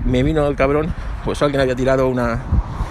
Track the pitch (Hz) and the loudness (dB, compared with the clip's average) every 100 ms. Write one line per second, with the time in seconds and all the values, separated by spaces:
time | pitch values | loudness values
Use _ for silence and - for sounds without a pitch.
0 | - 127 139 156 147 139 135 147 160 156 | 0 2 2 2 0 2 2 2 -2 -4
1 | - - - 95 147 139 131 127 127 135 | -8 -6 -6 0 0 2 0 2 2 2
2 | 131 127 120 117 - - - - - | 2 0 0 -2 0 0 0 -4 -6